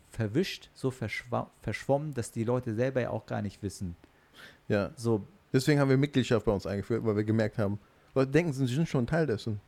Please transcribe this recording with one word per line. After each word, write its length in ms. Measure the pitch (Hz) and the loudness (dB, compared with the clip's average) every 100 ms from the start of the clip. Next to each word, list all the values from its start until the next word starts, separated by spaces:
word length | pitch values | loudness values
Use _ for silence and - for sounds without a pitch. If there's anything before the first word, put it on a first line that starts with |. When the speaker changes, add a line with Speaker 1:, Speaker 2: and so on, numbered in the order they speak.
| - | -12
Speaker 1:
verwischt, 600 | - 110 123 190 - - | -4 -2 0 -2 -4 -14
so 160 | - 131 | -6 -4
verschwa-, 640 | 123 107 - 120 117 - _ | -4 -6 -6 -4 -4 -4 _
verschwommen, 520 | - 107 - 139 151 127 | -8 -6 0 0 -2 -6
dass 160 | 110 | -6
die 120 | 120 | -4
Leute 300 | 113 123 123 | 0 0 -2
selber 260 | 107 131 131 | -2 0 0
ja 80 | 117 | -2
auch 140 | 110 - | -4 -6
gar 140 | 117 | -6
nicht 180 | 104 - | -6 -6
wissen. 340 | 101 - 92 85 - _ _ - - - - | -8 -6 -8 -8 -16 _ _ -20 -20 -12 -2
Speaker 2:
Ja. 240 | 107 90 - | 0 -2 -4
Speaker 1:
So. 300 | 117 110 98 - _ | 0 0 -2 -18 _
Speaker 2:
Deswegen 260 | 131 127 143 | 0 4 4
haben 100 | 135 | 4
wir 80 | 131 | 4
Mitgliedschaft 480 | 147 131 117 113 - | 4 2 2 2 2
bei 60 | |
uns 140 | 98 87 | 0 0
eingeführt, 400 | 101 95 113 113 | -4 -2 -2 0
weil 100 | 104 | 0
wir 80 | |
gemerkt 340 | 107 110 107 - | 2 2 2 0
haben, 200 | 101 104 - _ _ 135 | -2 -2 -8 _ _ 0
Leute 160 | 135 | 2
denken, 200 | 143 175 | 4 2
sie 140 | 131 131 | 0 0
sind 240 | 127 165 | 0 0
schon 160 | 139 120 | 0 0
Teil 220 | 160 151 | 0 0
dessen. 320 | 101 - 104 | -2 -4 -6